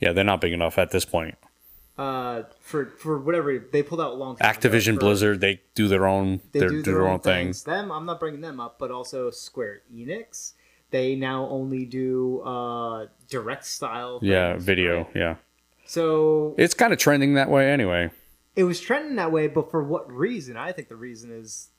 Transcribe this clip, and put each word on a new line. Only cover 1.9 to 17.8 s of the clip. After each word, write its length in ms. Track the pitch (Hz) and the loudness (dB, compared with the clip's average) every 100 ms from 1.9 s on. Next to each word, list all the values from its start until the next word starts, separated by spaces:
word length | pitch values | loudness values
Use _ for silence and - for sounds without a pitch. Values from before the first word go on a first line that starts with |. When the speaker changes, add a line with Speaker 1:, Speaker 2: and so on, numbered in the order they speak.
| - | -8
Speaker 2:
Uh, 480 | 139 131 127 120 143 - | -6 -4 -6 -8 -10 -16
for, 260 | - 156 120 - | -8 -6 -6 -8
for 200 | 156 151 | -6 -4
whatever, 400 | 135 170 143 127 - | 0 0 0 -2 -2
they 100 | 147 | -2
pulled 180 | 143 165 | 0 -2
out 120 | 147 | -4
a 20 | |
long 220 | 127 131 123 | -4 -8 -2
time 120 | 110 | 0
ago 200 | 110 123 | 2 2
Speaker 1:
Activision 260 | 110 104 | 4 2
Speaker 2:
for 60 | 104 | 2
Speaker 1:
Blizzard, 400 | 101 101 104 101 | 4 4 4 2
they 200 | 98 95 _ | 0 0 _
do 140 | - 104 | 0 4
their 180 | 95 95 | 4 4
own, 340 | 98 95 95 - | 4 2 -2 -2
Speaker 2:
They 80 | 143 | 0
Speaker 1:
they 60 | 92 | 2
Speaker 2:
do 40 | |
Speaker 1:
do 80 | 151 | 2
Speaker 2:
their 120 | 120 | 0
Speaker 1:
their 80 | 92 92 | 2 4
Speaker 2:
own 60 | |
Speaker 1:
own 40 | 92 | 2
thing. 280 | 95 92 90 | 2 2 0
Speaker 2:
things. 180 | 90 | -4
Them, 260 | - 185 202 | -6 -6 -6
I'm 160 | 156 170 | -8 -8
not 140 | 170 | -6
bringing 200 | 160 147 | -8 -8
them 200 | 160 131 | -12 -12
up, 180 | 117 - | -12 -10
but 140 | 127 | -10
also 400 | 123 123 135 123 | -8 -8 -6 -6
Square 480 | 113 - - 107 101 _ | -6 -10 -8 -8 -10 _
Enix. 600 | 117 120 202 - - - - _ _ _ | -14 -10 -10 -12 -14 -16 -18 _ _ _
They 240 | 131 131 135 | 0 0 0
now 320 | 131 131 135 | -2 -2 -4
only 360 | 135 135 131 | -4 -4 -4
do, 580 | 123 131 127 127 127 127 | -4 -4 0 0 0 -2
uh, 640 | 127 123 120 120 117 113 107 _ - | -4 -6 -4 -4 -6 -6 -10 _ -10
direct 360 | 131 110 139 - | -8 -6 -8 -8
style 540 | - 131 117 123 123 | -8 -8 -8 -8 -4
Speaker 1:
Yeah, 300 | 101 95 90 | 2 4 2
Speaker 2:
things, 120 | 87 | 0
Speaker 1:
video, 320 | 90 90 90 85 | 0 2 2 0
Speaker 2:
right? 120 | 85 95 | -2 -2
Speaker 1:
yeah. 180 | 85 - _ _ _ _ | -2 -4 _ _ _ _
Speaker 2:
So 720 | - 170 165 156 156 156 151 - | -8 -2 2 4 4 4 2 2
Speaker 1:
It's 160 | 170 | 2
kinda 200 | - 233 | 4 4
trending 400 | 175 - 143 139 | 4 4 4 6
that 160 | 143 139 | 4 4
way 180 | 143 135 | 4 4
anyway. 400 | 143 | 4